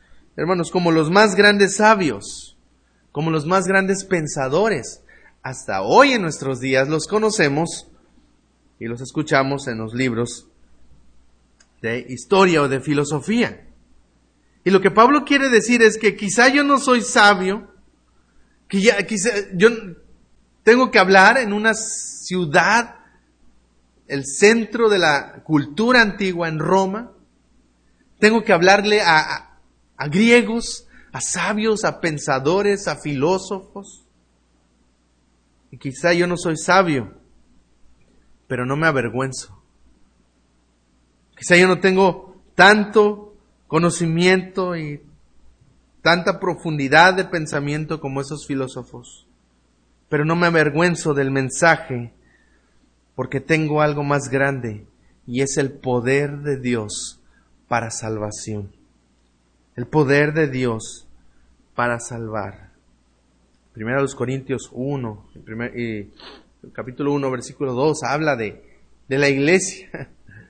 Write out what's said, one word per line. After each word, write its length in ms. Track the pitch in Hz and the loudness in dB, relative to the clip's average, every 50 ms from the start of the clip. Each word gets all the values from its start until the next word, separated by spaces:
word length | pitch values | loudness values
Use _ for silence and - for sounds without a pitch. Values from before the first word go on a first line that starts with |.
| _ _ - - _ _ _ | _ _ -20 -20 _ _ _
hermanos, 360 | - 151 170 185 175 165 - | -6 -4 -2 -2 -2 -4 -4
como 180 | - 185 175 170 | -4 0 0 2
los 180 | 165 160 156 151 | 2 2 2 2
más 260 | 175 202 220 214 190 | 4 4 4 4 4
grandes 400 | 190 208 208 208 202 202 180 - | 4 4 4 4 4 2 2 2
sabios, 800 | - 214 214 220 202 185 143 107 101 - - - - - - _ _ _ _ _ _ _ _ _ _ _ _ | 2 4 4 4 4 0 -4 -4 -6 -12 -16 -16 -18 -18 -20 _ _ _ _ _ _ _ _ _ _ _ _
como 180 | _ 143 156 165 | _ -6 -4 -2
los 160 | 160 160 139 | -2 -2 -2
más 220 | 160 185 190 185 180 | 0 0 0 0 2
grandes 360 | 190 190 190 190 196 190 190 | 0 0 2 0 -2 -4 -2
pensadores. 1000 | - 190 170 156 139 - 151 135 131 139 175 214 226 196 143 104 - - - _ _ _ _ _ _ _ _ | -4 -4 -2 -2 -4 -4 -4 -4 0 0 0 0 0 -2 -4 -6 -10 -16 -20 _ _ _ _ _ _ _ _
Hasta 400 | - 131 127 - - - 101 95 | -14 -12 -12 -12 -8 -6 -4 -4
hoy 320 | 98 110 147 220 277 285 254 | 0 4 6 6 6 6 4
en 80 | 226 | 0
nuestros 360 | 185 160 139 - 139 135 131 117 | -2 -4 -6 -6 -6 -6 -6 -4
días 300 | 123 135 131 131 135 143 | -2 0 0 0 2 0
los 180 | 156 156 151 | -2 -4 -4
conocemos 840 | - 196 214 214 214 208 - 170 143 139 147 170 170 - - - - _ _ _ _ _ _ _ _ _ _ _ _ _ _ _ _ _ _ | -4 -4 -2 0 0 0 2 0 2 2 -2 -4 -4 -6 -12 -16 -20 _ _ _ _ _ _ _ _ _ _ _ _ _ _ _ _ _ _
y 60 | 113 | -10
los 140 | 113 117 120 | -10 -10 -10
escuchamos 680 | 131 127 - 160 151 151 151 139 135 135 139 135 - 135 | -12 -8 -6 -8 -4 0 0 0 0 0 -2 -4 -6 -8
en 100 | 117 110 | -8 -8
los 160 | 110 110 113 | -8 -8 -4
libros 540 | 120 131 127 113 113 120 120 - - - _ _ _ _ _ - _ - - - - _ - _ - _ _ _ _ _ _ _ _ _ _ _ _ | -4 -2 -2 -2 -2 -4 -6 -8 -14 -18 _ _ _ _ _ -20 _ -20 -20 -20 -20 _ -20 _ -20 _ _ _ _ _ _ _ _ _ _ _ _
de 240 | - 113 117 123 - - | -8 -6 -6 -6 -8 -10
historia 540 | 131 120 - - 202 190 190 185 165 151 | -14 -14 -4 0 2 4 4 4 4 2
o 60 | 143 131 | 2 0
de 120 | 131 131 | -2 -4
filosofía. 840 | 127 156 143 143 143 139 156 143 123 - 220 240 226 131 98 - - - - _ _ _ _ _ _ _ _ _ _ _ _ _ _ _ _ _ _ | -2 -2 -2 -2 -2 -2 -4 -6 -4 -2 -2 0 -2 -2 -4 -12 -20 -20 -20 _ _ _ _ _ _ _ _ _ _ _ _ _ _ _ _ _ _
Y 60 | 180 | 2
lo 120 | 196 185 | 2 4
que 80 | 185 190 | 2 4
Pablo 340 | - 214 226 247 285 294 - | 4 6 6 6 6 2 2
quiere 240 | - 285 277 277 262 | 2 0 0 2 4
decir 320 | 240 214 - 233 247 240 | 2 2 4 4 2 4
es 140 | 233 214 220 | 4 4 4
que 180 | - - 202 202 | 2 -2 -2 -2
quizá 340 | - 214 190 - 233 240 262 | -2 -6 -4 2 4 4 4
yo 140 | 262 285 | 4 2
no 160 | 285 285 285 254 | 2 2 2 2
soy 220 | - 247 247 240 | 2 2 0 0
sabio, 720 | 208 - - 240 208 202 208 180 185 185 196 226 - - _ _ _ _ _ _ _ _ _ _ _ _ _ _ _ _ _ _ _ _ | 0 0 2 4 4 4 4 2 0 -4 -4 -6 -10 -18 _ _ _ _ _ _ _ _ _ _ _ _ _ _ _ _ _ _ _ _
que 140 | - 196 | -2 2
ya, 240 | 190 226 214 202 196 | 2 4 2 2 -4
quizá 240 | 196 220 196 175 240 214 202 196 - 190 | -4 -6 -4 -2 -2 -2 -4 -6 -6 0
yo 160 | 175 202 233 233 220 208 185 170 - _ _ - _ _ _ _ _ _ _ _ _ | 4 4 4 4 2 -8 -16 -20 -20 _ _ -20 _ _ _ _ _ _ _ _ _
tengo 280 | _ 214 233 247 262 220 | _ 4 6 6 4 4
que 80 | - 208 | 4 2
hablar 400 | 190 185 196 190 190 208 233 269 | 4 6 8 8 8 8 6 4
en 160 | 247 202 202 | 0 -2 -4
una 180 | 208 214 226 | 0 0 0
ciudad, 1200 | 214 - - - - - - - - - - - 180 180 175 151 139 180 165 185 214 233 233 - - - _ _ _ _ _ _ _ _ _ - _ _ _ _ _ _ _ _ _ _ _ _ | 0 -2 -6 -8 -10 -10 -12 -12 -14 -14 -10 -6 -4 -4 -4 2 2 2 4 4 2 0 0 -4 -12 -20 _ _ _ _ _ _ _ _ _ -20 _ _ _ _ _ _ _ _ _ _ _ _
el 180 | 139 139 131 | -8 -8 -6
centro 640 | 135 - - 196 208 226 233 220 202 - 226 233 214 | -8 -2 4 4 4 4 4 0 -4 -2 0 2 2
de 80 | 208 190 | 2 2
la 440 | 170 156 147 139 - - - - _ | 2 2 2 0 -2 -6 -16 -20 _
cultura 580 | - 156 147 139 - 143 175 220 240 254 247 | 0 0 0 0 -2 -4 -2 0 4 4 4
antigua 460 | 226 202 - - 202 190 180 170 170 160 | 4 2 0 -4 -4 -4 -4 -4 -4 -4
en 100 | 156 156 | -4 -4
Roma, 540 | 151 160 185 196 190 190 196 220 247 - - _ _ _ _ _ _ _ _ _ _ _ _ _ _ _ _ _ _ _ _ _ | -2 2 2 2 2 0 -4 -8 -10 -12 -20 _ _ _ _ _ _ _ _ _ _ _ _ _ _ _ _ _ _ _ _ _
tengo 260 | 208 214 220 226 214 | 2 2 2 2 2
que 80 | - | 2
hablarle 480 | 190 170 170 185 196 202 196 208 208 214 | 2 4 6 4 4 4 4 2 0 2
a, 200 | 196 170 160 156 | 2 4 2 2
a, 380 | 147 - - - - _ _ _ _ _ _ _ _ _ _ | 2 0 -8 -12 -12 _ _ _ _ _ _ _ _ _ _
a 120 | - 131 151 | -10 -8 -4
griegos, 800 | 143 190 220 233 240 247 220 202 226 233 220 - - - - - - - - _ | 0 2 4 6 6 4 4 2 -4 -6 -6 -8 -12 -14 -16 -20 -20 -20 -20 _
a 100 | - 127 | -12 -10
sabios, 640 | - - - 180 170 190 208 214 214 220 214 202 202 | -8 -8 -6 -6 -4 -4 -4 -2 0 0 0 0 -2
a 160 | 165 143 - | -4 -4 -2
pensadores, 880 | - 170 156 139 - - 139 131 131 147 175 196 202 202 202 196 - 180 | -6 -6 -4 -4 -4 -4 -4 0 0 0 0 2 0 0 -2 -2 -4 -8
a 80 | 151 | -8
filósofos. 1080 | - - 151 147 131 135 165 190 185 185 - 202 190 190 - _ 202 196 - - _ _ _ _ _ _ _ _ _ _ _ _ _ _ _ _ _ _ _ _ _ _ _ _ _ _ _ _ _ _ _ _ _ _ _ | -8 -8 -6 -4 -2 0 0 0 -2 -4 -8 -12 -12 -12 -16 _ -20 -20 -20 -20 _ _ _ _ _ _ _ _ _ _ _ _ _ _ _ _ _ _ _ _ _ _ _ _ _ _ _ _ _ _ _ _ _ _ _
Y 80 | - 127 | -20 -12
quizá 340 | - 139 131 - - 170 | -12 -12 -10 -2 0 2
yo 140 | 175 170 175 | 2 2 2
no 100 | 175 180 | 0 -2
soy 220 | 165 - 175 160 151 | -4 -4 -4 -4 -4
sabio, 560 | - - 180 190 190 170 147 131 110 98 - _ _ _ _ _ _ _ _ _ _ _ _ _ - - _ _ _ _ _ _ _ _ _ _ _ | 0 2 4 4 4 2 0 -2 -4 -6 -14 _ _ _ _ _ _ _ _ _ _ _ _ _ -20 -20 _ _ _ _ _ _ _ _ _ _ _
pero 200 | _ 135 120 123 | _ -8 -6 -4
no 100 | 127 139 | -4 -4
me 100 | 151 160 | 0 0
avergüenzo. 760 | 165 147 131 117 117 104 127 131 135 131 - - - - _ _ _ _ _ _ _ _ _ _ _ _ _ _ _ _ _ _ _ _ _ _ _ _ _ _ _ _ _ _ _ _ _ _ _ _ | 0 0 0 -2 -4 -4 -4 -6 -6 -8 -12 -14 -16 -20 _ _ _ _ _ _ _ _ _ _ _ _ _ _ _ _ _ _ _ _ _ _ _ _ _ _ _ _ _ _ _ _ _ _ _ _
Quizá 200 | _ - - 180 | _ 0 4 6
yo 120 | 175 185 185 | 6 6 6
no 120 | 180 180 | 4 2
tengo 640 | - 190 185 190 196 185 - - - - - - _ _ _ | 2 2 4 4 4 2 2 -2 -12 -20 -20 -20 _ _ _
tanto 720 | - 180 196 214 214 202 - - 226 208 208 208 202 - - - _ _ _ _ _ _ _ | 6 8 8 8 6 2 2 2 4 4 4 0 -4 -12 -20 -20 _ _ _ _ _ _ _
conocimiento 1080 | 143 160 170 175 170 - 175 165 160 170 175 185 185 190 180 185 - 196 185 180 175 | -2 0 0 0 0 -2 -4 -2 0 2 4 4 4 2 0 -6 -6 -6 -6 -6 -6
y 260 | 165 156 147 147 143 - _ _ _ _ _ _ _ _ - _ _ _ _ _ _ _ _ _ _ | -8 -8 -10 -12 -14 -16 _ _ _ _ _ _ _ _ -20 _ _ _ _ _ _ _ _ _ _
tanta 380 | - 160 170 180 170 208 185 - | 2 2 2 2 2 -2 -4 -2
profundidad 720 | 190 180 165 - - 170 156 147 139 131 143 156 170 185 185 | -4 -4 -4 -4 -6 -6 -4 -4 -2 4 6 6 6 6 4
de 100 | 190 185 | 2 -4
pensamiento 760 | 185 180 170 156 151 - 147 143 143 147 156 156 147 160 147 | -4 -4 -6 -6 -4 -6 -6 -4 -4 -6 -6 -6 -8 -8 -8
como 200 | - 135 135 135 | -8 -8 -8 -8
esos 260 | 139 135 156 143 - | -8 -8 -10 -12 -8
filósofos, 800 | - 143 135 131 127 - 127 120 - - 120 120 - - _ _ _ _ _ _ _ _ _ _ _ _ _ _ _ _ _ _ _ | -8 -6 -6 -6 -8 -10 -14 -16 -16 -20 -20 -20 -20 -20 _ _ _ _ _ _ _ _ _ _ _ _ _ _ _ _ _ _ _
pero 160 | 156 143 147 | -2 -2 0
no 100 | 156 165 | 0 0
me 120 | 170 175 | 2 2
avergüenzo 680 | 170 170 165 151 151 127 156 175 180 170 147 - 160 143 | 2 4 2 2 2 2 2 0 0 0 -2 -2 -2 -2
del 160 | 139 139 135 | 0 0 0
mensaje, 840 | 135 135 131 127 - - 175 165 160 - - - 131 120 120 117 _ _ _ _ _ _ _ _ _ _ _ _ _ _ _ _ _ _ _ _ _ | -2 -2 -4 -4 -2 0 2 2 2 2 -2 -8 -10 -10 -10 -12 _ _ _ _ _ _ _ _ _ _ _ _ _ _ _ _ _ _ _ _ _
porque 260 | - 123 - - 131 | -10 -10 -6 -6 -8
tengo 420 | - - 160 156 156 147 151 151 | -2 0 0 0 0 -2 0 0
algo 200 | 151 151 147 147 | 0 0 -2 -4
más 280 | 147 143 143 143 127 120 | -2 -2 -2 -2 -2 -2
grande, 560 | 131 135 139 139 139 131 120 113 104 104 - _ _ _ _ _ _ _ _ | -2 0 0 -2 -2 -4 -8 -8 -10 -12 -16 _ _ _ _ _ _ _ _
y 160 | - 120 127 | -8 -4 -2
es 160 | 135 135 - 156 | -2 -2 -2 -2
el 120 | 139 131 | -2 -4
poder 680 | - - - 131 123 123 117 127 135 139 147 143 143 143 | -6 -8 -4 -2 -2 0 0 0 0 0 0 -2 -8 -8
de 180 | 143 147 139 131 | -6 -6 -6 -4
Dios 640 | 123 123 120 113 107 104 - - - - - _ _ _ _ _ _ _ _ _ _ _ | -4 -4 -4 -4 -4 -8 -10 -12 -12 -14 -16 _ _ _ _ _ _ _ _ _ _ _
para 220 | 123 117 113 113 | -4 -4 -4 -4
salvación. 800 | - - - 110 110 107 104 107 104 - - 113 107 104 101 95 - _ _ _ _ _ _ _ _ _ _ _ _ _ _ _ _ _ _ _ _ | -10 -10 -8 -8 -6 -6 -8 -8 -10 -12 -12 -10 -10 -10 -10 -12 -16 _ _ _ _ _ _ _ _ _ _ _ _ _ _ _ _ _ _ _ _
El 100 | - 120 | -12 -10
poder 460 | 120 - 156 147 131 143 143 147 147 | -2 0 0 2 4 4 2 2 2
de 160 | 151 160 156 139 | 0 -2 -2 -2
Dios 580 | 131 127 127 120 113 110 - - - - - - - _ _ _ _ _ _ _ _ _ _ _ _ | -2 -4 -4 -4 -4 -6 -8 -14 -18 -20 -20 -20 -20 _ _ _ _ _ _ _ _ _ _ _ _
para 260 | - 120 120 120 117 | -4 -2 -2 -2 -4
salvar. 720 | - - 123 117 117 110 110 107 98 98 98 - - - _ _ _ _ _ _ _ _ _ _ _ _ _ _ _ _ _ _ _ _ _ | -8 -12 -12 -12 -12 -8 -8 -8 -8 -10 -14 -18 -20 -20 _ _ _ _ _ _ _ _ _ _ _ _ _ _ _ _ _ _ _ _ _
Primera 240 | 113 107 113 127 139 | -10 -6 -4 -2 -2
a 40 | |
los 120 | 139 135 - | -2 -2 -4
Corintios 560 | - 123 123 131 135 131 - 135 117 - - | -6 -6 -6 -6 -8 -6 -6 -6 -6 -8 -12
uno, 560 | - 117 127 139 143 139 123 113 107 104 - _ _ | -12 -8 -6 -6 -6 -6 -6 -8 -10 -12 -18 _ _
el 80 | - | -20
primer, 360 | - - 110 113 120 120 - 120 | -18 -16 -12 -10 -10 -10 -8 -8
y 320 | 120 113 110 104 101 101 _ _ - - - - _ _ _ _ | -8 -8 -8 -10 -12 -14 _ _ -20 -20 -20 -20 _ _ _ _
el 100 | - - | -20 -18
capítulo 400 | - - 113 127 123 127 147 143 | -14 -14 -14 -14 -10 -6 -4 -2
uno, 180 | 143 143 139 135 | -2 -2 -2 -4
versículo 440 | 131 123 113 - 131 _ 147 131 123 | -4 -6 -8 -14 -10 _ -6 -4 -2
dos, 280 | 120 139 156 147 147 | 0 0 0 0 -2
habla 320 | 135 117 135 151 156 151 139 | -4 -4 -4 -2 0 0 -2
de, 300 | 117 110 101 - - - - - _ - _ _ _ _ - | -2 -4 -8 -8 -14 -20 -20 -20 _ -20 _ _ _ _ -4
de 100 | 131 139 | -2 2
la 100 | 143 139 | 2 2
iglesia. 840 | 139 135 139 151 180 190 190 - - - - - - - 135 - - | 2 2 2 2 2 2 2 -2 -10 -14 -18 -18 -16 -16 -16 -18 -20
<laughs> 40 | _ _ - - - - | _ _ -20 -20 -20 -20